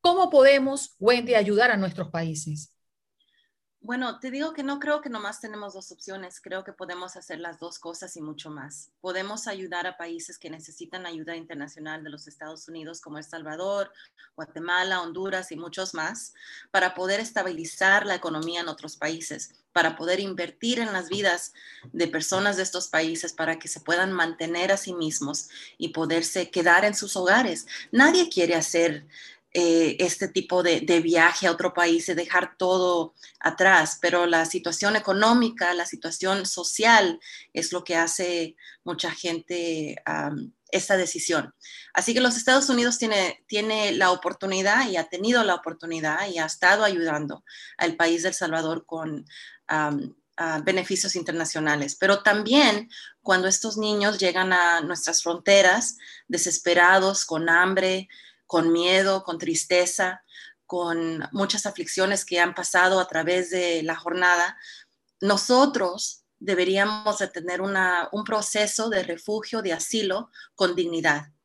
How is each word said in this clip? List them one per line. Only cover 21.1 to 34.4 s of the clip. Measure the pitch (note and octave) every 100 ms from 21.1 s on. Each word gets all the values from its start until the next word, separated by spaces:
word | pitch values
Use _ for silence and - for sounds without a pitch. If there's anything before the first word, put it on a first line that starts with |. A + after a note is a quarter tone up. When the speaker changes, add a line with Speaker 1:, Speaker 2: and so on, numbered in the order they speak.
| G3 G3 F3 - - - - -
Speaker 2:
de | D#3+ E3
personas | E3 D#3 F#3+ G3+ F#3+
de |
estos | F#3 F3+ -
países, | D#3+ D#3+ E3 E3+
para | - D#3+ D#3+
que | -
se | D#3
puedan | - E3+ F#3+
mantener | F#3 E3 - E3 E3+ F#3
a | G3
sí | F#3
mismos | F3 D#3 - C#3+ - - - - _
y | E3
poderse | D#3+ D#3+ E3 E3+ F#3+ F3
quedar | F3+ E3+ E3+
en | G#3
sus | G3+ G3+
hogares. | G3 F3+ A3 A#3 E3 - - -
Nadie | A#3 D4 F4+ E4
quiere | - E3+
hacer, | E3+ D#3 E3+ E3+ D3+ - - - - _
eh, | F3 E3+ E3 D#3+ -
este | F3+ - G3
tipo | F#3+ - F3+
de, | F3 E3
de | D#3+ E3+
viaje | E3 E3+ E3+ E3+ F#3
a |
otro | E3+ F3+
país | F3 E3+ E3+ E3
y |
dejar | E3+ E3+ F3+ F#3
todo | - F3+ F#3 F3+ F3 D3+ _ - _
atrás, | - - F#3+ F#3 D3+ -
pero | F3 F3 F3
la | E3